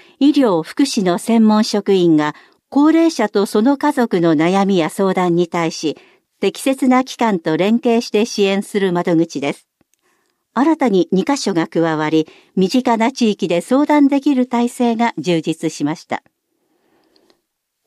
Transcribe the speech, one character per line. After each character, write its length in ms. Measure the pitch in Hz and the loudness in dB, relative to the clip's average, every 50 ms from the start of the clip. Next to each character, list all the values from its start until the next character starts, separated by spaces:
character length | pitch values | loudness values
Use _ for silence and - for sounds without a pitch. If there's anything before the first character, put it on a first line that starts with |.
| - _ _ - | -20 _ _ 0
医 100 | 269 285 | 2 2
療 320 | 277 285 262 226 185 160 | 4 4 2 2 2 0
福 220 | 156 - - - 185 | -2 -4 -2 -2 -2
祉 180 | 170 - - | -2 0 -2
の 160 | 185 180 175 | 0 0 -2
専 300 | 175 - - 226 233 220 | -2 -2 0 2 4 4
門 160 | 214 214 214 214 | 4 4 2 0
職 300 | - - 208 202 - 196 | 0 -2 -4 0 0 2
員 240 | 190 175 170 160 | 2 4 4 2
が、 180 | 151 151 151 - - - _ _ _ _ - | 2 2 0 -4 -8 -14 _ _ _ _ -4
高 220 | - 277 285 311 | 0 2 4 4
齢 180 | 320 320 330 330 | 4 4 2 0
者 200 | 320 - 226 208 | 0 -2 -2 -2
と 180 | - 202 196 | 0 -2 -2
そ 160 | - - 214 214 | 0 0 0 2
の 140 | 269 285 | 2 0
家 140 | 277 - 294 | 0 0 -2
族 300 | 294 - 240 226 - 180 | 0 0 -2 0 0 0
の 140 | 170 170 165 | 2 2 2
悩 320 | 147 160 170 190 196 196 | 2 2 2 2 2 0
み 100 | 190 202 | 2 0
や 140 | 180 156 156 | 0 0 -2
相 240 | - - 196 190 185 | -2 -2 -2 0 0
談 180 | 190 185 180 170 | 0 0 0 0
に 140 | 170 175 | 0 0
対 240 | 165 - 175 170 160 | -2 -2 -4 -4 -4
し、 260 | 165 - - 156 - - - _ _ _ _ _ _ _ | -4 -6 -6 -6 -6 -8 -12 _ _ _ _ _ _ _
適 220 | - 196 - - | -4 -4 -4 -4
切 260 | - 277 262 262 294 | -4 -4 -2 0 0
な 160 | 254 254 254 262 | 2 2 2 0
機 140 | 254 - | -2 -4
関 220 | - 247 226 208 170 | -4 -2 -2 -2 -2
と 180 | - 165 156 | -2 -2 -2
連 220 | 156 180 202 226 233 | 0 0 0 0 0
携 220 | - 247 226 226 233 | 0 0 0 0 -2
し 80 | - | -2
て 140 | - 208 196 | -2 -2 -2
支 180 | - - - 202 | -2 -2 -2 -2
援 180 | 196 196 196 | 0 0 -2
す 180 | 202 - - 208 | -4 -4 -4 -2
る 140 | 190 190 175 | -2 -2 -2
窓 220 | 175 170 196 170 | -2 -2 0 0
口 260 | 160 165 165 - 143 | 0 0 -2 -4 -6
で 120 | 131 139 160 | -6 -6 -8
す。 140 | - _ _ _ _ _ _ _ _ _ _ _ _ _ _ _ _ _ _ - | -8 _ _ _ _ _ _ _ _ _ _ _ _ _ _ _ _ _ _ -4
新 240 | 226 247 285 311 | 0 0 0 0
た 120 | 311 285 247 | 0 0 0
に 200 | 196 185 170 - | 2 0 0 0
二 140 | - 185 180 | 0 -2 0
カ 100 | - 285 | -2 -4
所 200 | 277 - 214 190 | -4 -4 -4 -2
が 100 | 165 165 | -2 -4
加 140 | - - 170 | -2 -2 -2
わ 280 | 165 165 160 151 156 151 | -2 0 -2 -2 -2 0
り、 160 | 156 160 156 - - - _ _ - | 0 0 -2 -2 -8 -20 _ _ -2
身 140 | - 185 190 | 0 0 2
近 280 | - 254 254 254 233 | 0 0 0 0 0
な 140 | 214 220 240 | 0 0 -2
地 200 | - - 247 220 | -2 0 0 -2
域 160 | 196 - - | 0 -2 -2
で 140 | 165 175 170 | -2 -2 -2
相 260 | 175 - 254 269 294 | -2 0 0 0 2
談 200 | 294 294 294 285 | 2 2 4 4
で 140 | 277 285 277 | 4 2 0
き 140 | 277 302 285 | 0 0 0
る 100 | 254 247 | 0 0
体 240 | 254 - 233 240 240 | -2 -2 -2 -2 -2
制 260 | - - 254 233 233 | -2 -2 -2 -2 0
が 200 | 220 233 226 - | 0 -2 -2 -4
充 240 | - 139 180 175 165 | -4 -2 -2 -2 -2
実 320 | 151 180 160 - - 156 - | -2 -4 -6 -4 -6 -8 -6
し 100 | - 151 | -4 -4
ま 120 | 143 160 | -4 -4
し 100 | - - | -6 -10
た。 160 | - 127 - - _ _ _ _ _ _ _ _ _ _ _ _ _ _ _ _ _ _ _ _ _ _ _ _ _ _ _ _ _ _ _ _ | -10 -10 -10 -10 _ _ _ _ _ _ _ _ _ _ _ _ _ _ _ _ _ _ _ _ _ _ _ _ _ _ _ _ _ _ _ _